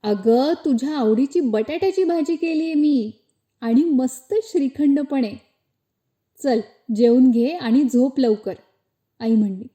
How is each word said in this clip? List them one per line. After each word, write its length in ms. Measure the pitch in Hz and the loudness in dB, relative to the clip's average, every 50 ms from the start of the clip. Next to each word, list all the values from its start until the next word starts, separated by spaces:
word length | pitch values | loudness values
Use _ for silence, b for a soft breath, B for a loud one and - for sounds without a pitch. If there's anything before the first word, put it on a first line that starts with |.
"अगं, 500 | - 208 208 196 190 226 226 247 269 302 339 - - | -2 -2 -4 0 2 2 2 2 2 0 -2 -2 -2
तुझ्या 320 | 320 262 226 269 285 311 | -2 -2 0 -2 -4 -4
आवडीची 440 | 285 240 214 220 214 277 277 - 349 | -2 0 0 2 2 0 0 0 -2
बटाट्याची 640 | 302 240 214 214 220 269 311 339 392 381 370 381 381 | -2 0 -2 -2 -4 -4 -4 -2 -2 -2 0 0 -2
भाजी 320 | 330 339 339 294 - 339 | 0 0 -2 -2 -4 -4
केलीये 380 | - 339 330 320 311 320 320 320 | -4 -4 -4 -2 -4 -4 -2 0
मी 360 | 294 302 302 294 254 214 220 - _ _ _ _ _ _ _ _ _ | 0 2 2 2 0 -2 -4 -10 _ _ _ _ _ _ _ _ _
आणि 240 | 240 226 233 262 320 | -4 2 2 2 2
मस्त 500 | 339 294 247 262 247 - - _ _ 415 440 | 2 0 0 0 -2 -6 -10 _ _ -4 -4
श्रीखंड 580 | - - - 339 277 262 - - 294 277 277 302 | -4 -2 -2 -2 -2 -2 -2 0 2 2 2 0
पण 240 | 285 285 277 269 240 | -2 -2 -4 -4 -4
आहे. 120 | 208 202 - _ _ _ _ _ _ _ _ _ _ _ _ _ _ _ _ _ _ _ _ | -4 -8 -14 _ _ _ _ _ _ _ _ _ _ _ _ _ _ _ _ _ _ _ _
चल, 180 | - 277 240 226 202 - _ _ _ - 220 | -2 -2 -2 -2 -4 -6 _ _ _ -8 0
जेवून 360 | 202 240 233 233 254 262 262 | 2 4 4 6 6 6 4
घे 180 | 233 233 233 269 | 4 2 0 -2
आणि 340 | 339 359 247 226 233 269 | -2 -4 -2 0 2 2
झोप 380 | 294 240 247 240 247 269 262 277 | 2 2 2 2 0 0 0 -2
लवकर," 340 | 254 233 214 208 - 196 175 - _ _ _ _ _ _ _ _ _ _ _ _ | 0 0 0 -2 -4 -12 -12 -12 _ _ _ _ _ _ _ _ _ _ _ _
आई 140 | 233 226 226 | -2 0 2
म्हणली. 320 | 220 208 202 190 185 240 254 | 2 0 0 -4 -10 -14 -20